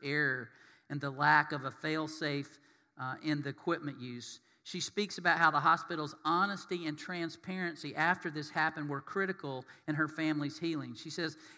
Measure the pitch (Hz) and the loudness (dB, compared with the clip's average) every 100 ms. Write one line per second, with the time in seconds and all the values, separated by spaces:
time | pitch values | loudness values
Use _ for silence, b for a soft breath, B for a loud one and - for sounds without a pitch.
0 | 143 147 143 127 113 B B B B 143 | -2 2 2 0 -6 B B B B -4
1 | 139 135 147 151 151 147 131 - 156 156 | -4 2 6 6 6 -2 -6 -4 -2 -2
2 | 156 156 151 143 139 - b b b - | -2 -2 -2 -2 -6 -14 b b b -10
3 | 131 131 151 147 139 131 - 165 147 127 | -8 -4 0 0 -2 -4 -2 -2 -2 -8
4 | 123 120 120 - b b - 180 - - | -10 -10 -10 -14 b b -10 -6 -4 -2
5 | 208 - 175 165 165 147 160 170 - 165 | -2 0 4 6 6 6 6 4 2 -4
6 | 147 - 156 170 202 196 - 180 160 151 | -4 -2 2 4 2 0 -4 -4 -4 -6
7 | - 175 165 - - 185 175 156 147 143 | -6 -4 -4 -6 -6 -4 -4 -4 -4 2
8 | 165 180 170 151 147 165 156 156 147 139 | 2 2 -2 -6 -4 0 0 0 -4 -4
9 | - 196 190 185 139 131 - B B 151 | -4 -2 -2 -2 -6 -8 -10 B B 0
10 | 151 156 156 151 143 - 170 156 127 113 | 0 0 0 0 -2 -2 -2 -2 -6 -10
11 | 160 147 156 151 B | -10 -4 -4 -6 B